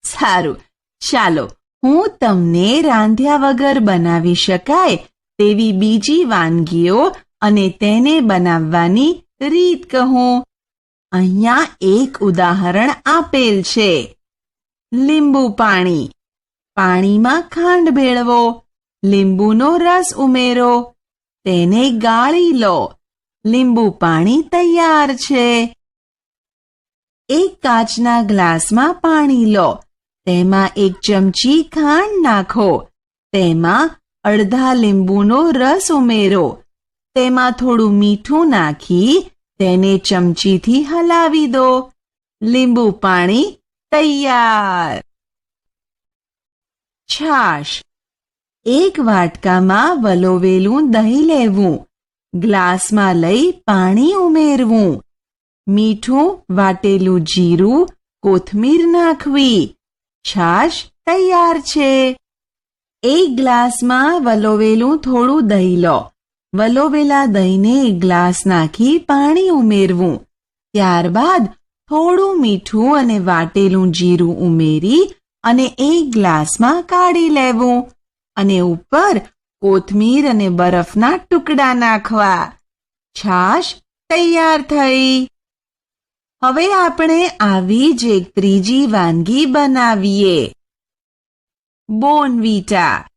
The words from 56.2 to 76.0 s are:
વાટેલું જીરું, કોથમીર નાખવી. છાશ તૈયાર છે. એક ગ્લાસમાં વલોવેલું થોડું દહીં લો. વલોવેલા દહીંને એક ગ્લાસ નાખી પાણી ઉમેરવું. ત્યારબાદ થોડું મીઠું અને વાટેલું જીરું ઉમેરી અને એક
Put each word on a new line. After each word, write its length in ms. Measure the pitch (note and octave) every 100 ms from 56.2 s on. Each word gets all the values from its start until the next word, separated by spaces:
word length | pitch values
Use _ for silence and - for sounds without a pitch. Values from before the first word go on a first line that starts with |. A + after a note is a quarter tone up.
| E4 F#4+ -
વાટેલું 720 | F#3 F#3+ F#3 G3+ G3 F#3 F#3
જીરું, 680 | D#3 F#3 F3 E3+ G3 C#4 F4+ _ _ _
કોથમીર 580 | G3+ F#3 - G3+ B3 E4+ E4+
નાખવી. 760 | F4 E4 D#4 D4 C#4 C4+ G#3 B2 _ _ _ _ _
છાશ 540 | - G3+ E3+ F3+ D#4+ - - _ -
તૈયાર 500 | F#4 F#4 F4 E4+ E4
છે. 320 | - D4+ C#4 C4+ C4 B3+ _ _ _ _ _ _ _ _
એક 260 | A#3+ D#4 F4+ A#3+
ગ્લાસમાં 840 | C4 B3 B3 A#3+ A#3+ B3+ C#4+ F4
વલોવેલું 800 | A#3+ A3 G#3+ G#3+ A3 A3 B3 D#4
થોડું 500 | C4 B3 B3 D4+ G#3+
દહીં 320 | G3+ F#3 F3
લો. 180 | E3+ C3+ - _ _ _ _
વલોવેલા 760 | F#3+ A3 B3+ D4+ D4+ C#4+ C#4 C4+
દહીંને 480 | G3+ F#3 F#3+ G#3 C4+
એક 160 | B3+ F3+
ગ્લાસ 400 | F#3 F3 F3+ F3+ G3
નાખી 520 | F3 D#3+ - A#3+ D#4+
પાણી 520 | - C#4 C#4+ E4 F#4+
ઉમેરવું. 640 | D#4 A3+ G3+ F#3+ F3 F3+ C3+ - _ _ _ _
ત્યારબાદ 720 | G#3 F#3 F3 E3+ G3 D#4 F#4 G#3+ - _ _ _
થોડું 500 | D4+ E4 F4+ G4 F#4
મીઠું 580 | A#3 G3 - G#3+ B3 D4
અને 200 | B3 G#3+
વાટેલું 720 | F#3 E3+ E3 G3+ G3 F#3+ F#3
જીરું 460 | E3+ F3 F3 E3+ -
ઉમેરી 720 | F3 E3 D#3 D#3 F#3 D4+ G4 - _ _
અને 220 | A3+ B3 B3+ -
એક 260 | C#4 E4+